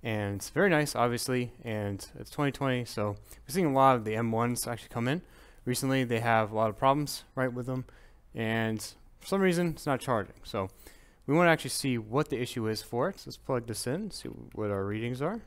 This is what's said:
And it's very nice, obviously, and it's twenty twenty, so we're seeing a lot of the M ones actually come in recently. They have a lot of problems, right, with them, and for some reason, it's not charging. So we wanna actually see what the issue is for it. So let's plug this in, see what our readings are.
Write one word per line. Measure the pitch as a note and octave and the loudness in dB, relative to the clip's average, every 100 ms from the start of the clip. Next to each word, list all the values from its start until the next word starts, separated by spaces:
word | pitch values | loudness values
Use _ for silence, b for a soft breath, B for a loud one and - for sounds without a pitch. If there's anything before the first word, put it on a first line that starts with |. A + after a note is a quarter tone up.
And | A#2+ A2 G2+ | -2 -2 -2
it's | G2+ - | -4 -4
very | - G3 | 2 4
nice, | D#3 D3 A#2 | 4 2 2
obviously, | A#2+ A#2+ - B2+ A#2+ - | 2 2 0 0 -2 -6
and | A#2 G#2+ G#2 G2 - - | -6 -2 -2 -4 -8 -14
it's | - | -14
twenty | - C#3+ | -2 -2
twenty, | C3 C3+ B2 | 0 0 0
so | A#2+ - G#2 | -2 -2 -2
we're | G#2 - - - | -2 -12 -20 -4
seeing | D3+ E3+ | 0 2
a | |
lot | C3+ C3+ | 8 8
of | B2+ | 6
the | G#2+ A2 | 2 0
M | A#2 | 0
ones | A2+ A#2+ A#2+ - | 2 0 0 -4
actually | A#2 - | -6 -8
come | B2 A#2+ | -2 0
in | D#3+ - B B B | -2 -4 B B B
recently. | - B2 C3+ C3+ | -4 -2 0 0
They | B2 A#2 | 2 0
have | A#2 A2+ G#2+ | 4 4 4
a | A2 | 2
lot | A2 | 0
of | G2+ | 2
problems, | C3+ C#3 C#3+ - - - | 2 2 0 -6 -10 -2
right, | B2+ | -2
with | B2 B2 | -2 -6
them, | B2+ B2+ b b b - | -6 -8 b b b -16
and | - A2+ A2+ A2+ A2 - - - - | -4 0 0 0 -2 -6 -14 -20 -20
for | - | -4
some | G3 | 2
reason, | F#3+ E3+ F3 | 4 4 0
it's | D3+ - | -2 -2
not | C3 | -2
charging. | - A#2 F#2+ - | 0 0 -2 -10
So | - A2 F#2+ B B B B B - | -6 -4 -4 B B B B B 0
we | D3 | 4
wanna | F3 | 6
actually | D#3 C3 | 4 0
see | - C3+ B2 | -4 0 -2
what | G#2+ B2 D3+ | 0 -2 0
the | A#2+ | -2
issue | B2 - A2 | -4 -2 -2
is | A2 | -4
for | - A#2+ D#3 | -4 -4 -4
it. | G3 | -4
So | - | -14
let's | - | -16
plug | - B2+ A#2 | -4 -4 -4
this | G#2 - | -6 -4
in, | D3+ G#3+ | -4 -6
see | - - | -10 -12
what | - - - G#2+ | -12 -14 -6 -2
our | G2 | 0
readings | G2 G#2+ A#2 B2 | -2 -2 -4 -4
are. | D3 A3+ | -4 -4